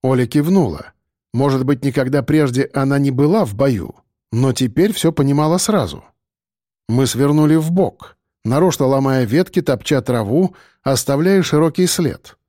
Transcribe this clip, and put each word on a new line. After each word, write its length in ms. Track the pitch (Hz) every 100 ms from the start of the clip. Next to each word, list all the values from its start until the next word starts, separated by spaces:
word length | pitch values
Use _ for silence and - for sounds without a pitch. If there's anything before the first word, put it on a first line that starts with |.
| 131
Оля 180 | 131 120
кивнула. 640 | 151 151 196 127 71 - _ _ _ _
Может 320 | 117 139 135 131
быть, 180 | 135
никогда 400 | 139 135 127 143
прежде 460 | - 156 143 123 135
она 240 | 139 135 143
не 120 | 139
была 340 | 127 147 220 143
в 100 | 101
бою, 400 | 139 110 73 - _ _ _
но 220 | 113 135
теперь 400 | 123 127 143 202
все 180 | 208 165
понимала 460 | 160 139 143 156 175
сразу. 460 | - 208 98 71 - _ _ _ _ _ _ _ -
Мы 200 | 117 135
свернули 480 | 110 143 151 151 160
вбок, 640 | 156 175 160 _ - _ _ _ 110
нарочно 400 | 135 180 - 131
ломая 400 | 135 135 131 117
ветки, 360 | 143 185 180
топча 400 | 156 123 - 139
траву, 540 | 123 123 101 139 185 - _ _
оставляя 580 | 135 131 - 139 175 196
широкий 440 | 170 151 160 160 180
след. 500 | - 156 - - _